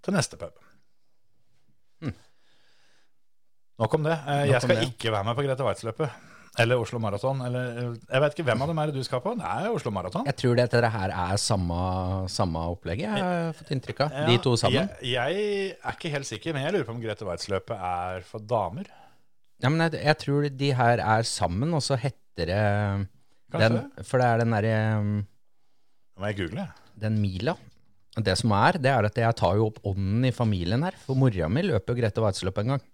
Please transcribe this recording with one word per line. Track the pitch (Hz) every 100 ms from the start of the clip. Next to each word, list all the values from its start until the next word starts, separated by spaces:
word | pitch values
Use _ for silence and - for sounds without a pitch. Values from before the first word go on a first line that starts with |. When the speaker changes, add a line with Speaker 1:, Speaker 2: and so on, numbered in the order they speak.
Speaker 1:
til | - 196
neste | - 80
pub. | - - - - - - - - - - - - - - - -
Speaker 2:
Hmm. | 156 - - _ - - - - - - _ - - - - - - -
Speaker 1:
Nok | 110
om | 156 151
det. | 160
Eh, | 143
Speaker 2:
Nok | 143 143
Speaker 1:
jeg | 127
Speaker 2:
om | 123
Speaker 1:
skal | 110
Speaker 2:
det. | 131
Speaker 1:
ikke | - 117
være | 107 101
med | 117
på | 139
Grete | 131 123
Waitz-løpet. | 92 113 - 151 - - - - -
Eller | 113 123
Oslo | 110 120
Marathon, | 110 101 131 135
eller, | 123 123 123 117
eh, | 123 113 -
jeg | 131
vet | 147
ikke, | 147 143
hvem | 113
av | 143
dem | 160
er | 151
det | 135
du |
skal | 123 127
på? | 185 240
Det |
er | 85 107 202 208
Oslo | 127
Marathon. | 101 90 185
Speaker 2:
Jeg | 254 -
tror | 127 120
dette | 123 120 117
her | 110 95
er | 90 90 101
samme, | - 101 87 85 92 92 92 95 92
samme | - 98 80 85
opplegget, | 85 82 98 208
jeg | 208 180
har | 175 165 156
fått | - 135
inntrykk | - - 156
av. | 147
Speaker 1:
Ja, | 151
Speaker 2:
De | 120
to | 131 117
sammen. | 104 131 98 -
Speaker 1:
jeg, | 127
jeg | 123 131 190 208 202 190 170
er | 120 -
ikke | 170
helt | 143 135
sikker, | 107 165 147
men |
jeg | 143 196
lurer | 120
på | 120
om |
Grete | 113 104 101
Waitz-løpet | 85 - 95 - 107 90
er | 87 92 92
for | 92 110
damer. | 107 120 90 143 202 - - - - - - -
Speaker 2:
Ja, | 127
men | 160
jeg, | 165 151 135
jeg | 156
tror | - 143 143 131
de | 139 127
her | 120 120
er | 87 110 113
sammen, | - 87 90 147 165
og |
så | - 135
heter | - - - - 82
det | 98 107 104 104 98 98 - - - -
Speaker 1:
Kanskje | - 110
Speaker 2:
den, | 117 285
Speaker 1:
det. | - -
Speaker 2:
for | 127
det | 123
er | 117 117
den | 110
der, | 110
ehm, | 110 110 107 104 104 101 - - - - - - - - -
Speaker 1:
Nå |
må | 101
jeg | 101
google. | 85 127 196 - - -
Speaker 2:
den | 107 107
mila. | 101 92 123 185 - - - - - -
Og |
det | 98 92
som | 110 101
er, | 131 180
det | 131 131
er | 104
at | -
jeg | 113 113
tar | 92 101
jo | 110
opp | -
ånden | 104 98 95 110
i | 127
familien | - 113 98 85 117 175
her, | -
for | - 131
mora | 131 95 80
mi | 123 190
løper | 117 -
jo | 123
Grete | 113 113
Waitz-løpet | 110 95 - 92
en | 110 135
gang. | -